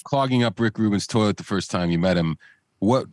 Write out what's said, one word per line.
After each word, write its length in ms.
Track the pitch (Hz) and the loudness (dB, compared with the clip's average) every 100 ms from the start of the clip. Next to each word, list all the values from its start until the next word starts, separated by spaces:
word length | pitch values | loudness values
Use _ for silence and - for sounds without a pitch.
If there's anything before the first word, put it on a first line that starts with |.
clogging 400 | - 139 131 123 | -4 -2 2 2
up 160 | 117 98 | 0 0
Rick 180 | 113 113 | -2 0
Rubin's 260 | 107 101 - | 0 0 0
toilet 320 | 113 104 - | 0 2 0
the 60 | |
first 260 | - 98 - | -4 -4 -2
time 220 | 92 87 | -2 0
you 80 | 85 | 2
met 180 | 92 90 | 2 2
him, 200 | 82 76 - _ _ - | 0 -4 -12 _ _ -4
what, 260 | 98 131 - | 0 0 -2